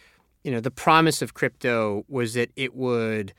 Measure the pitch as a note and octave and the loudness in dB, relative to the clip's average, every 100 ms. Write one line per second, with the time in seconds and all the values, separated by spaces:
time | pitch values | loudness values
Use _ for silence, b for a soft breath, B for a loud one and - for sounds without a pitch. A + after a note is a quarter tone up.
0 | b b b _ D3 A#2 B2 - E3+ D#3+ | b b b _ -6 -4 -4 -2 4 6
1 | D#3+ - B2 - C3 - B2+ A#2 G#2+ G2+ | 6 2 -4 -4 -4 -2 0 0 0 -4
2 | - C3+ A#2 A#2+ A#2 - C3 B2+ B2+ A#2+ | -6 -4 -2 -2 -4 -4 -8 -4 -2 0
3 | A2+ G#2+ G2 | -2 -4 -6